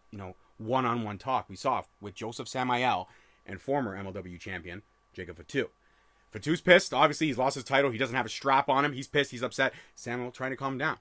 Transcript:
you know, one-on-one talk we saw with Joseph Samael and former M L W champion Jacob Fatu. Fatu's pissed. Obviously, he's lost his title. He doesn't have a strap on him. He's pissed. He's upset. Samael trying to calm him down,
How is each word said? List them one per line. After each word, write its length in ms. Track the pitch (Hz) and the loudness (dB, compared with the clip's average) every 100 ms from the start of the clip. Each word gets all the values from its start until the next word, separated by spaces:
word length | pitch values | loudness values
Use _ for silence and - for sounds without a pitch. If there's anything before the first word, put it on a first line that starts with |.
| _ | _
you 80 | 104 | -14
know, 180 | 92 - _ - | -12 -14 _ -12
one-on-one 600 | 107 131 123 120 107 98 | 0 0 2 0 -4 -6
talk 320 | 135 123 - | -2 -2 -2
we 80 | 95 | -4
saw 260 | 135 113 - _ | 0 0 -4 _
with 160 | 101 - | -14 -8
Joseph 320 | 113 117 120 | -10 -8 -8
Samael 600 | 131 127 123 127 92 92 - _ _ - | -4 0 2 2 0 -2 -16 _ _ -14
and 140 | 95 | -10
former 340 | - 143 117 | -2 -2 -2
M 120 | 95 98 | -6 -8
L 80 | |
W 240 | 95 92 87 | -8 -10 -12
champion 460 | 104 92 85 92 - _ _ | -10 -10 -10 -14 -16 _ _
Jacob 240 | - 87 90 | -14 -12 -12
Fatu. 320 | - 139 - _ _ _ _ _ _ | -6 -4 -4 _ _ _ _ _ _
Fatu's 300 | 107 143 165 | -10 -2 0
pissed. 340 | - 180 - 127 | 8 8 8 4
Obviously, 320 | 151 147 160 | 4 4 0
he's 100 | 117 | 2
lost 160 | 131 | 2
his 100 | 135 | 0
title. 280 | 120 135 139 | 0 4 4
He 80 | 110 | 2
doesn't 160 | 127 127 | 0 0
have 100 | 110 | -2
a 40 | |
strap 380 | - 139 135 143 | -2 4 4 6
on 160 | 135 | 4
him. 100 | 147 | 2
He's 140 | 131 135 | -2 -2
pissed. 220 | 147 139 | 0 0
He's 140 | 120 | -2
upset. 280 | 123 - 135 - - | -4 0 0 0 -20
Samael 380 | - 123 123 123 | -14 -6 -4 -6
trying 180 | - 131 | -6 -6
to 80 | 131 | -4
calm 160 | 135 | -4
him 60 | 131 | -2
down, 180 | 151 113 | -2 -4